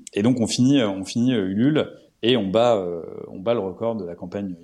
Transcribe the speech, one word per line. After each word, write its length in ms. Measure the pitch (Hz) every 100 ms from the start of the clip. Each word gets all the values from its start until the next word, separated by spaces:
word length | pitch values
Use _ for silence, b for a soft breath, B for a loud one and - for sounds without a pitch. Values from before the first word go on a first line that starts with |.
| -
et 100 | 98
donc, 180 | 110 123
on 60 | 107
finit, 340 | - 127 143
on 220 | 107 95
finit, 300 | 95 117 123
euh, 140 | 120 92
Ulule 420 | 98 135 151 101 B B _
et 140 | 110 123
on 120 | 95
bat, 280 | 107 120 107
euh, 260 | 90 85 - - -
on 140 | -
bat 120 | 95
le 80 | 117
record 360 | 95 90 113 110
de 80 |
la 100 | 87
campagne 400 | 85 90 101 98 85